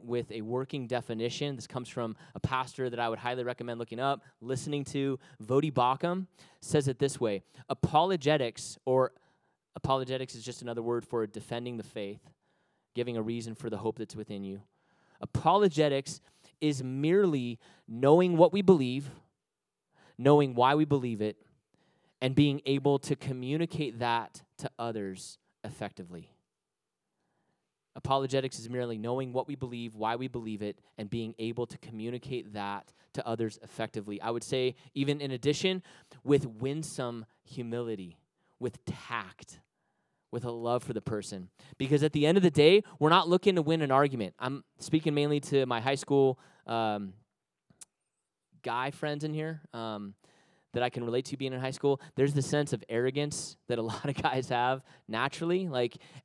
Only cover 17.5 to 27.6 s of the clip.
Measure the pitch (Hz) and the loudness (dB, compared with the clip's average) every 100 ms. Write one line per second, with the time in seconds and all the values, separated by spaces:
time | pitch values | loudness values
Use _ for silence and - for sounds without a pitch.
17.5 | 113 - _ - 113 135 165 180 165 175 | -8 -14 _ -14 2 6 8 8 8 6
18.5 | 202 190 175 127 131 139 - _ _ _ | 8 6 6 6 -2 -6 -14 _ _ _
19.5 | _ _ _ _ _ _ - 131 147 139 | _ _ _ _ _ _ 0 6 6 6
20.5 | 120 127 151 156 143 123 107 107 101 _ | 4 4 4 2 2 0 -2 -4 -4 _
21.5 | _ _ _ _ _ _ _ 127 131 147 | _ _ _ _ _ _ _ 0 4 4
22.5 | 139 - 139 139 139 - 143 - 127 127 | 2 -2 0 2 2 0 -4 -4 -6 -4
23.5 | 151 170 - 143 117 120 117 107 - - | -2 -2 -4 -6 -2 0 0 -2 -14 -20
24.5 | - - - 117 110 98 95 - - _ | -14 -12 -8 -6 -4 -6 -8 -14 -20 _
25.5 | _ 107 - 104 - 87 87 80 _ _ | _ -16 -10 -10 -10 -16 -16 -18 _ _
26.5 | _ _ _ _ _ _ _ _ _ _ | _ _ _ _ _ _ _ _ _ _
27.5 | _ | _